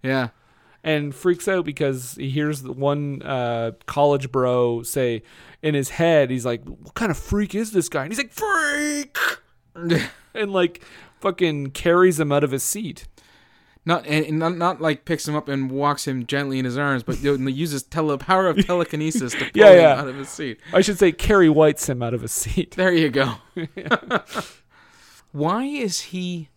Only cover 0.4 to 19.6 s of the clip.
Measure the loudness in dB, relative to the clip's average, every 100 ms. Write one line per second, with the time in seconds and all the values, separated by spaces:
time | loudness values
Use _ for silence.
0.4 | _ _ _ _ -2 -2 -2 -2 -2 0
1.4 | -2 -2 -4 -4 -4 -4 -10 -10 -6 -2
2.4 | -2 -4 -10 -4 -2 -2 -4 -8 -6 -4
3.4 | -4 -4 -6 -8 -8 0 2 2 0 -2
4.4 | 0 2 0 -2 -4 -2 -2 -2 -10 -20
5.4 | -20 -8 -2 -2 -4 0 4 4 2 -2
6.4 | -4 -6 -10 -20 -16 -6 -4 -4 -2 -2
7.4 | -2 -4 -2 -2 -2 -6 -6 -6 -8 -6
8.4 | -2 0 0 -2 -4 -6 -8 -4 -4 -4
9.4 | _ _ _ -10 -2 -2 -2 -12 _ -8
10.4 | -2 0 0 -2 -20 -20 -20 _ -6 0
11.4 | 0 0 -6 -2 2 6 6 4 2 2
12.4 | 2 -2 -4 -6 -10 -12 -20 _ _ _
13.4 | _ _ _ _ -4 -4 0 -2 0 -2
14.4 | -2 -2 -2 0 -2 -4 -4 -6 -4 -6
15.4 | -4 -6 -4 -2 -2 -2 -4 -6 -4 -4
16.4 | -4 -4 -4 -2 -2 -2 -4 -2 0 0
17.4 | -2 -4 -4 -4 -6 -4 -2 -2 0 2
18.4 | 2 2 0 0 -2 -4 -4 -4 -6 -6
19.4 | -4 8